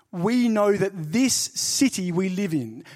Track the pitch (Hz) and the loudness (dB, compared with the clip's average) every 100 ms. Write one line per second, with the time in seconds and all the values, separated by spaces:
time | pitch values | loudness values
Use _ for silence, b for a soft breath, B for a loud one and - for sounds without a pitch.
0 | _ 175 190 247 240 214 208 202 190 190 | _ -4 0 2 2 4 4 2 0 -4
1 | 151 214 262 - - - - - 269 - | -2 2 2 0 -4 -6 -4 2 2 0
2 | 180 170 190 185 202 156 113 117 B | -2 -2 -2 -2 -2 -2 -4 -10 B